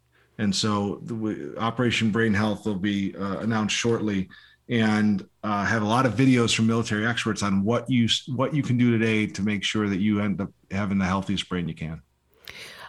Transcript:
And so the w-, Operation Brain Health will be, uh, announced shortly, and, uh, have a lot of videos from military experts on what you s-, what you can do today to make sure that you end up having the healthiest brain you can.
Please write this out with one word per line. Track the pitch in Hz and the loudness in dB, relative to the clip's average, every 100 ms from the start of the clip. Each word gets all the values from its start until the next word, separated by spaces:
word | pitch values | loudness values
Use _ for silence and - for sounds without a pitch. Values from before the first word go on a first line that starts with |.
| _ _ _ - | _ _ _ -4
And | 104 95 | -2 0
so | 110 104 101 80 | 0 0 -2 -4
the | - 113 | -8 -6
w-, | 110 - 71 - | -4 -6 -8 -4
Operation | 113 117 120 - 113 | -2 0 0 2 0
Brain | 113 113 | 2 2
Health | 101 107 101 110 | 2 0 -2 -4
will | 98 | -2
be, | 104 101 98 - | 0 0 -2 -4
uh, | 98 92 | -6 -4
announced | 110 110 104 - | -2 -2 0 0
shortly, | 117 113 107 98 92 - - _ - | 0 0 0 -2 -4 -10 -20 _ -2
and, | 120 110 107 107 98 - _ | 0 2 4 2 2 -2 _
uh, | 104 101 98 | -4 -2 0
have | 113 | 0
a | 104 | 2
lot | 120 131 | 2 2
of | |
videos | 104 131 123 113 - | 4 4 4 4 2
from | 113 | 2
military | 113 117 104 113 | 2 0 -2 -2
experts | 117 113 98 | -2 -2 -2
on | 101 98 | 0 0
what | 98 120 127 | 2 0 0
you | 123 110 | 2 2
s-, | - - | 0 -2
what | 120 131 | -2 -2
you | 147 | 0
can | 127 123 | 0 2
do | 123 | 4
today | 113 113 110 104 | 4 4 2 0
to | - | -2
make | 104 104 | -2 -2
sure | - 110 104 | -2 0 0
that | 92 | 0
you | 107 104 | 2 2
end | 104 87 | 0 -2
up | 95 - - | -6 -10 -8
having | 95 101 98 | -4 0 0
the | 92 | 2
healthiest | 95 95 95 - | 0 -2 -4 -4
brain | 90 80 | -4 -6
you | |
can. | 78 80 80 - _ _ _ - - - - | -6 -8 -10 -16 _ _ _ -20 -18 -18 -18